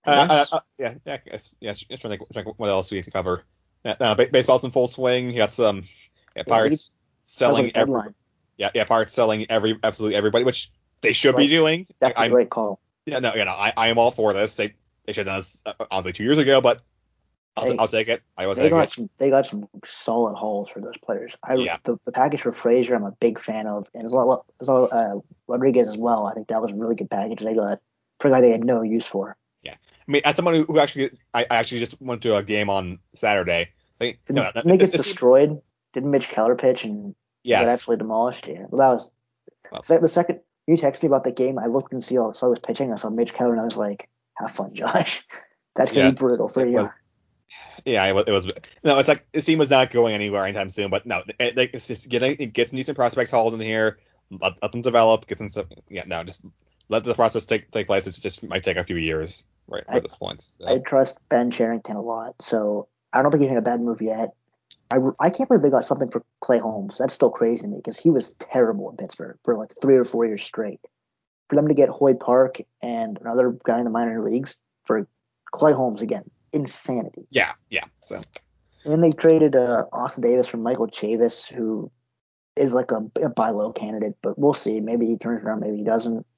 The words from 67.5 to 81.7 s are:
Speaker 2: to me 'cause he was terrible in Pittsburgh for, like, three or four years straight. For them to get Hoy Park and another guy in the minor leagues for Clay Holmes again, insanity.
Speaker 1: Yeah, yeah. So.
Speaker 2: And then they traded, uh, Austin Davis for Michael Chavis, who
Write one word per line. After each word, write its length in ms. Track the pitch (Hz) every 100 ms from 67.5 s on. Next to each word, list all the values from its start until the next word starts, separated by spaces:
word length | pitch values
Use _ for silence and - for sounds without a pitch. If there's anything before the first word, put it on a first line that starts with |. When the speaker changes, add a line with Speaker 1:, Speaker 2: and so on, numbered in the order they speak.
| 120
Speaker 2:
to 60 | 104
me 120 | 104
'cause 160 | - -
he 140 | 165
was 220 | 139 -
terrible 560 | _ - 131 113 101 98
in 60 | -
Pittsburgh 420 | 95 - 82 -
for, 120 | - 113
like, 160 | 110 -
three 160 | 135 131
or 80 |
four 220 | 123 117 117
years 160 | 104
straight. 380 | - - 107 - - _ _ _ _ _ _
For 60 |
them 140 | 147 151
to 60 |
get 140 | 143 127
Hoy 260 | - 139
Park 440 | 127 - 127 131 - - _
and 340 | 120 117 113 98
another 360 | 113 120 127 123
guy 140 | - 117
in 60 |
the 60 | 120
minor 300 | 113 117 113
leagues 340 | 107 120 135 - _ _
for 240 | - 110 98 _ _ _ -
Clay 200 | - 151
Holmes 300 | 135 127 104
again, 260 | 110 104 - _ _
insanity. 760 | 147 135 - - 123 - - -
Speaker 1:
Yeah, 220 | 131 90 - _
yeah. 160 | 98 - _
So. 140 | - 95 85 - _ _ _ _
Speaker 2:
And 100 | 147
then 80 | 160
they 120 | 170
traded, 420 | 156 160 160 151
uh, 300 | 135 123 117 123
Austin 300 | 117 127 -
Davis 260 | 120 123 120
for 80 | 117
Michael 320 | 113 127 110
Chavis, 580 | - 104 113 120 - -
who 460 | 127 113